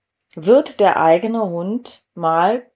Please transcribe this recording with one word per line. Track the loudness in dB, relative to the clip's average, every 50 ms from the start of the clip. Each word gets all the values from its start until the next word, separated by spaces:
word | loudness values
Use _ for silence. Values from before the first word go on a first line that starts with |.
| _ _ _ _ _ _ _
wird | -4 2 4 4 4 2 0 -2 0
der | 0 2 2 2
eigene | 2 2 2 2 0 -2 -4 -4 -4 -4
Hund | -6 -6 -6 -6 -8 -8 -10 -14 -20 -20 _ _ _
mal | -6 -4 -2 0 0 0 0 0 -4 -8 _ _